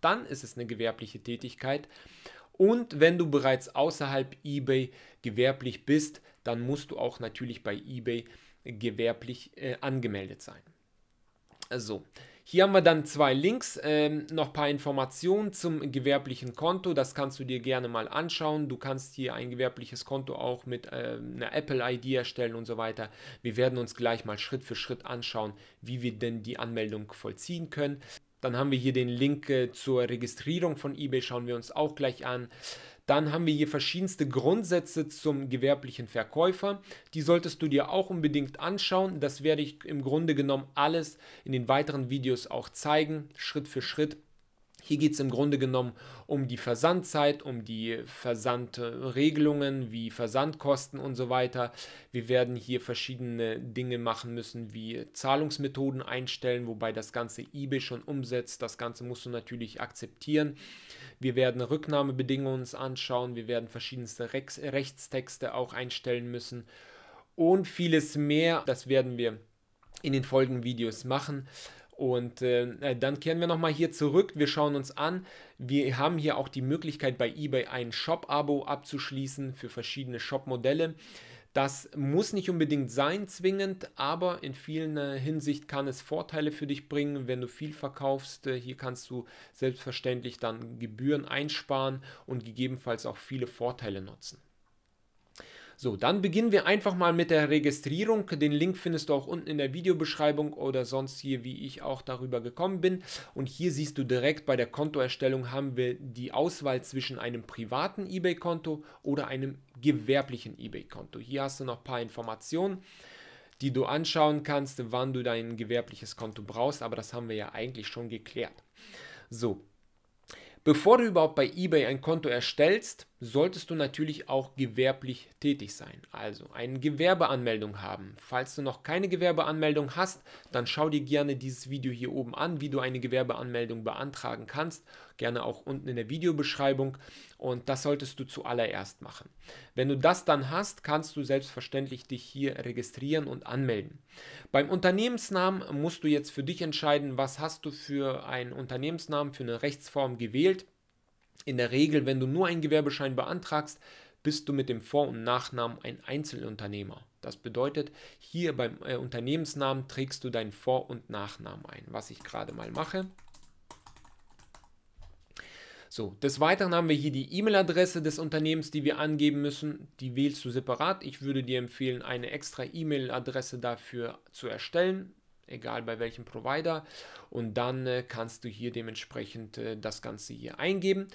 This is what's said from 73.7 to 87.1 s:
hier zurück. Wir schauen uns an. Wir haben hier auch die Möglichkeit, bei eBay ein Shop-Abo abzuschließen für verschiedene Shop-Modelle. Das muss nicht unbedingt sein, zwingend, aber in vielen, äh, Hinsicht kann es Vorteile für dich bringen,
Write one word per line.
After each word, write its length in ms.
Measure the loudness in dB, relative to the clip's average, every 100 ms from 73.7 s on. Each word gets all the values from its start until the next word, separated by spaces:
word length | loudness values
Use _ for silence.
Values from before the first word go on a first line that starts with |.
hier 180 | 2 2
zurück. 440 | 2 4 6 4 4
Wir 120 | 2
schauen 280 | 4 2 2
uns 220 | -4 -2
an. 280 | -2 -2 -8 -18 -20 -12
Wir 400 | 0 2 2 4
haben 200 | 2 2
hier 180 | 2 0
auch 140 | -2
die 120 | -2
Möglichkeit, 560 | 0 0 -2 -2 -2 2
bei 120 | 0
eBay 380 | 0 0 0 0
ein 260 | -4 -4
Shop-Abo 720 | -4 -2 -2 0 0 2 0 0
abzuschließen 880 | -6 -4 -8 -6 -4 -6 -6 -8
für 160 | -8 -10
verschiedene 500 | -8 -8 -8 -6 -6
Shop-Modelle. 760 | -4 -4 -2 0 4 4 2 -2 -14 -20 -20 -20 -4
Das 360 | 2 2 0 -8 -2
muss 380 | 2 4 2
nicht 160 | 0 0
unbedingt 420 | 2 2 2 0
sein, 380 | 2 2 2 -4
zwingend, 600 | -2 2 2 0 -4 -8 -4
aber 480 | -2 2 0 0
in 100 | -6
vielen, 440 | -8 -6 -4 -2 -2
äh, 200 | -2 -2
Hinsicht 520 | -2 -2 0 -2 -2
kann 180 | -4 -2
es 140 | -4
Vorteile 500 | -4 -4 -4 -2 -2
für 160 | -2 -4
dich 220 | -6 -4
bringen, 400 | 0 0